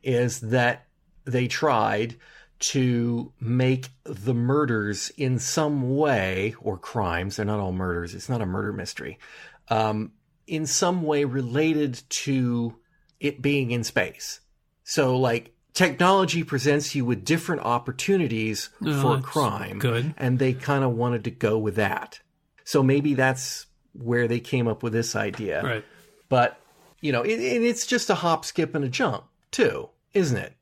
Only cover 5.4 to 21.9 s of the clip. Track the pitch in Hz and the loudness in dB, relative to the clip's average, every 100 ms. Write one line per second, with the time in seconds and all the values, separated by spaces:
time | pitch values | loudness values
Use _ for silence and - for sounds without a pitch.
5.4 | - - 151 147 127 139 151 120 95 92 | 0 0 0 0 0 2 2 2 0 0
6.4 | 104 107 - 92 - 120 92 85 98 95 | -2 -4 -6 -6 -6 -2 -2 -2 -4 -4
7.4 | 104 107 95 92 92 87 85 90 - 120 | -2 -2 -2 -2 -2 -2 -6 -10 -6 -4
8.4 | 98 92 101 101 92 - - - - - | -2 -4 -4 -6 -8 -10 -12 -12 -20 -20
9.4 | - - _ 113 110 107 110 _ _ _ | -20 -20 _ 0 0 -2 -6 _ _ _
10.4 | - 160 156 - 180 180 151 147 143 131 | -8 -6 -2 0 2 2 0 2 2 0
11.4 | 123 131 160 151 147 123 - - - 135 | -2 2 2 2 0 -4 -8 -6 0 0
12.4 | 123 120 117 113 _ _ _ _ 147 139 | 2 0 -2 -6 _ _ _ _ -6 -2
13.4 | 139 143 123 120 120 - 90 - - - | 0 0 0 -2 -2 -2 -2 -6 -14 -14
14.4 | _ _ _ _ - - 135 127 127 117 | _ _ _ _ -6 0 2 2 2 0
15.4 | - _ _ - 180 131 175 196 185 165 | -4 _ _ 2 2 4 4 6 4 0
16.4 | 160 139 135 147 147 143 123 110 95 160 | -2 0 2 2 0 -2 0 -2 0 0
17.4 | 175 165 - 120 127 127 - 196 156 113 | 0 -2 0 0 -2 -6 0 2 2 0
18.4 | 110 104 - - 156 143 143 139 127 156 | -2 -4 -8 -6 -2 2 2 2 0 0
19.4 | 127 101 95 98 127 117 143 - 127 127 | 0 -2 -8 -2 0 0 -2 -2 0 2
20.4 | 131 127 - 139 131 113 120 120 110 - | 2 0 0 0 2 0 0 -2 -4 -2
21.4 | 110 110 110 98 98 | 0 2 0 0 0